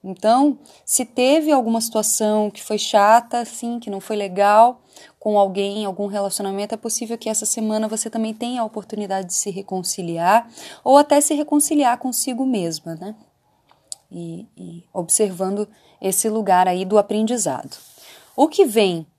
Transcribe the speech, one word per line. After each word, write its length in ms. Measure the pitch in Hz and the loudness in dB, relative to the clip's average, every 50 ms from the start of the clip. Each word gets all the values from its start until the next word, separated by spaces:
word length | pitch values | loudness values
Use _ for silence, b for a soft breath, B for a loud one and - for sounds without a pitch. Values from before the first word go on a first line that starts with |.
Então, 560 | - 190 185 - - 214 233 254 277 294 269 b b b b b b | -12 -12 -12 -2 2 4 4 6 4 2 2 b b b b b b
se 200 | - - - 254 | -4 -2 -2 -2
teve 480 | 233 _ - 247 262 285 320 302 302 | -4 _ 2 4 4 4 4 4 4
alguma 280 | 302 269 240 220 226 226 | 2 2 2 2 -2 -2
situação 680 | 226 233 226 220 214 - - - 220 214 214 214 208 208 | -2 -2 -2 -2 -2 0 -2 0 0 2 2 2 0 -2
que 100 | 202 - | -4 -10
foi 160 | - - 214 | -8 -6 -4
chata, 600 | 208 - - - 208 202 208 220 240 240 233 - 240 | -4 -4 2 2 4 6 8 6 6 4 2 -6 -6
assim, 400 | 233 226 - - - 233 240 233 | -6 -6 -10 -10 -8 -6 -6 -6
que 100 | 226 220 | -8 -8
não 120 | 196 196 | -8 -8
foi 160 | - - 220 | -6 -6 -6
legal 680 | 208 202 190 180 190 202 202 208 214 226 240 247 233 B B B B B B B _ | -4 -4 -4 0 2 4 6 8 8 6 6 4 _ B B B B B B B _
com 180 | - 220 208 208 | -4 0 4 4
alguém, 460 | 202 196 185 196 196 202 202 214 214 | 4 4 2 -4 -4 -4 -4 -4 -6
algum 240 | 202 185 - 202 202 | -6 -4 -6 -6 -4
relacionamento, 680 | 196 208 196 196 190 - 202 196 196 196 202 208 226 | -4 -4 -4 -4 -4 -4 -6 -4 -4 -4 -6 -6 -8
é 20 | |
possível 400 | 214 _ 233 214 - 240 220 233 | -8 _ -6 -6 -6 -6 -6 -8
que 120 | 226 - 226 | -8 -6 -4
essa 180 | 220 214 220 | -4 -4 -4
semana 400 | - - 233 220 214 214 214 220 | -4 -4 -4 -2 -2 -2 -2 -2
você 240 | 214 220 214 - 226 | -4 -4 -6 -6 -6
também 240 | - 226 220 220 220 | -4 -4 -4 -4 -6
tenha 280 | 220 233 240 254 247 | -8 -8 -6 -4 -4
a 20 | 226 | -6
oportunidade 640 | 220 220 220 196 _ - 208 208 190 196 190 190 180 | -6 -6 -12 -12 _ -8 -8 -6 -4 -4 -6 -4 -6
de 60 | - | -6
se 140 | - - 208 | -6 -6 -6
reconciliar 1040 | 180 190 196 - 190 185 180 - - - 175 170 170 165 170 180 202 233 233 226 B B B B B B | -8 -10 -10 -8 -8 -6 -6 -6 -8 -6 -6 -6 -4 -2 2 4 4 2 2 0 B B B B B B
ou 140 | B 247 262 | B 4 6
até 240 | 285 294 294 285 294 | 6 6 6 4 2
se 140 | 285 - 320 | 2 2 0
reconciliar 640 | 285 302 294 294 294 285 - 320 294 285 247 240 247 | -2 -2 0 2 0 2 2 0 2 2 2 0 0
consigo 460 | - 254 240 - - 277 254 226 269 | -4 -6 -6 -4 -4 -4 -4 -2 -2
mesma, 520 | 262 254 208 175 165 160 156 _ 165 165 | 0 0 0 -2 -4 -6 -8 _ -12 -12
né? 180 | 160 175 202 214 _ _ _ _ _ _ _ _ _ _ _ _ _ _ _ - _ _ _ | -12 -12 -14 -16 _ _ _ _ _ _ _ _ _ _ _ _ _ _ _ -16 _ _ _
E, 380 | 180 175 170 170 165 175 214 _ _ | -14 -14 -12 -12 -12 -14 -16 _ _
e 280 | _ 180 175 170 170 _ _ | _ -18 -16 -16 -18 _ _
observando 760 | _ 196 175 165 - - 220 202 185 170 190 185 202 202 214 202 b b b b b b | _ -8 -4 -4 0 0 0 0 -2 -4 -6 -4 -4 -6 -6 -8 b b b b b b
esse 280 | - 190 185 - - 220 | -6 -4 -2 -2 -2 -2
lugar 380 | 214 226 214 196 185 180 185 | -2 -2 2 2 4 4 4
aí 180 | 185 180 180 190 | 2 2 -2 -2
do 140 | 185 208 214 | 2 4 2
aprendizado. 800 | 202 202 220 214 220 220 247 233 - 165 135 - - - - - - - B B B B B B B B B | 4 4 0 -2 0 0 -2 -2 -2 -4 -4 -6 -8 -14 -18 -20 -20 -20 B B B B B B B B B
O 140 | - 285 320 | 2 2 2
que 160 | - - 392 | 4 2 2
vem 420 | 269 202 226 208 190 175 165 160 _ _ | 4 4 2 2 2 2 -2 -6 _ _